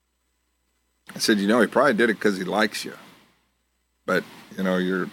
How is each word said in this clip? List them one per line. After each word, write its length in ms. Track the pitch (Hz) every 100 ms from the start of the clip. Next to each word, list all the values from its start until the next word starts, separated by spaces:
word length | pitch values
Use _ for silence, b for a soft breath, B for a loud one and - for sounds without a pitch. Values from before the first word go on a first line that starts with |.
| _ _ _ _ _ _ _ _ _ _ -
I 60 | -
said, 180 | - 107
"You 80 | 101
know, 140 | 120
he 80 | 95
probably 260 | 117 143
did 160 | 107 117
it 80 | 101
'cause 200 | 104 92
he 40 |
likes 420 | 90 98 107 -
you. 100 | - - - - _ _ _ _ _ _ _ _
But, 200 | - 90 - - - -
you 60 |
know, 140 | 95 92
you're 320 | 92 92 85